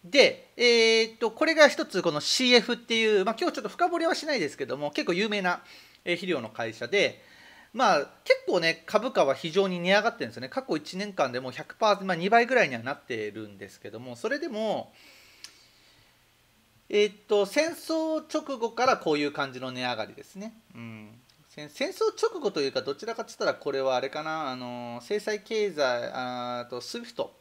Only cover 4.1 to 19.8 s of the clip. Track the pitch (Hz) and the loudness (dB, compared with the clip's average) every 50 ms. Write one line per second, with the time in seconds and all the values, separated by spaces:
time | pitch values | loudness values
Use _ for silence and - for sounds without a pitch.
4.1 | - - 294 311 285 240 160 135 - - 139 117 127 143 147 147 - - - - | 0 -2 -2 -2 -2 -2 -2 -4 -4 -8 -6 -6 -4 -4 -4 -4 -4 -2 -2 0
5.1 | 175 185 214 220 208 208 185 180 175 - - - - - - - _ _ _ 175 | 0 0 0 0 -2 0 0 0 -2 -2 -6 -20 -20 -20 -20 -20 _ _ _ -4
6.1 | 175 170 185 180 165 135 113 107 - - 117 113 110 - 120 120 - 202 165 123 | -4 -2 -2 -2 -2 -2 -4 -8 -6 -6 -6 -6 -6 -8 -6 0 2 2 2 2
7.1 | - - - - - - - - - - - _ - 220 262 208 180 147 139 - | 0 -6 -20 -20 -20 -20 -20 -20 -20 -20 -20 _ -2 2 4 4 4 4 0 -2
8.1 | - _ _ - 523 523 - - 233 180 165 165 165 - - - - 208 214 262 | -12 _ _ 4 4 4 4 0 2 4 4 2 0 0 -6 0 0 0 0 2
9.1 | 226 202 160 135 135 - - 165 156 196 196 190 180 175 170 180 196 208 202 226 | 2 4 4 4 2 0 -2 0 2 2 2 2 0 -2 2 4 4 4 4 0
10.1 | - - 147 110 - 120 123 135 - 269 262 - 165 156 151 - - 185 208 208 | -2 -4 -8 -8 -8 -12 -14 -6 -8 -8 -4 -2 -4 -4 -4 -8 -8 -8 -8 -6
11.1 | 190 185 151 - 120 127 131 127 123 - 156 - - _ 226 214 202 190 190 190 | 0 0 0 0 0 -6 -6 -8 -10 -10 -14 -14 -4 _ 4 4 4 2 2 -2
12.1 | 180 165 175 202 226 233 233 233 254 240 190 147 127 113 117 127 143 - _ - | -2 0 2 4 6 6 6 6 4 4 4 2 0 -6 -6 -6 -8 -8 _ -6
13.1 | 123 110 107 104 101 110 107 104 101 98 101 95 - - - 107 104 113 123 127 | -4 -4 -4 -6 -8 -10 -12 -12 -14 -16 -16 -18 -18 -18 -16 -14 -14 -14 -14 -14
14.1 | 120 - - 220 269 294 330 330 220 214 220 214 180 127 - - _ - - - | -12 -6 -4 -4 -4 -4 -4 -6 -4 -4 -2 -2 -2 -2 -4 -10 _ -20 -20 -20
15.1 | - - - - - _ - - _ _ _ _ _ _ _ _ _ _ _ _ | -20 -20 -20 -20 -20 _ -20 -20 _ _ _ _ _ _ _ _ _ _ _ _
16.1 | _ _ _ _ _ _ _ _ _ _ _ _ _ _ _ _ - 208 208 208 | _ _ _ _ _ _ _ _ _ _ _ _ _ _ _ _ 2 2 2 2
17.1 | 208 - _ - 214 208 - 190 - 294 311 330 330 - - - 320 320 320 320 | 0 -10 _ 0 2 2 2 2 2 0 0 0 -4 -8 -4 -2 -2 0 0 0
18.1 | 311 302 311 - - 311 311 294 269 226 233 220 - - 247 262 226 - - 165 | -2 -4 -4 -4 -6 -6 -4 -4 -6 -4 -6 -6 -2 2 2 2 2 2 0 -2
19.1 | 151 147 147 143 143 - 139 135 127 127 131 127 127 127 | 0 0 0 -2 -2 -4 -6 -6 -6 -10 -10 -8 -8 -4